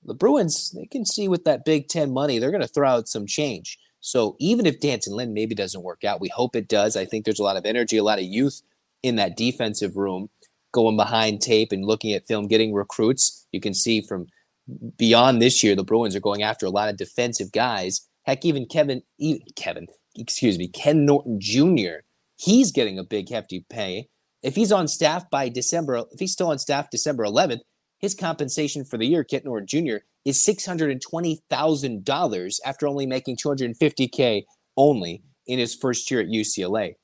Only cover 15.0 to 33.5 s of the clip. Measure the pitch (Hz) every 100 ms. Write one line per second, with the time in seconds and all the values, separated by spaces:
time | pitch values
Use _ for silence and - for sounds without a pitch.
15 | 117 117 127 120 120 - 107 98 95 110
16 | 113 98 101 101 104 113 - 101 107 98
17 | 92 - 120 113 98 107 123 107 92 95
18 | - _ - 139 170 143 120 160 143 127
19 | _ _ 151 143 - - - 85 85 _
20 | _ - 117 - 120 90 90 - 147 156
21 | 143 143 127 107 104 117 165 160 92 78
22 | _ _ _ _ - 226 240 139 110 95
23 | 92 104 92 120 101 92 85 117 98 92
24 | 120 _ _ _ 135 139 214 202 160 -
25 | 151 165 175 139 131 117 120 170 151 120
26 | 113 - 185 - 175 143 - 143 147 -
27 | 151 135 104 113 185 - _ _ _ _
28 | 196 190 180 160 139 - 147 147 131 117
29 | 117 165 139 135 143 117 98 147 160 104
30 | _ _ 135 135 - 202 - 175 156 131
31 | - 165 170 156 _ 131 156 147 135 110
32 | 98 139 170 98 90 - 131 139 147 143
33 | 135 131 127 120 147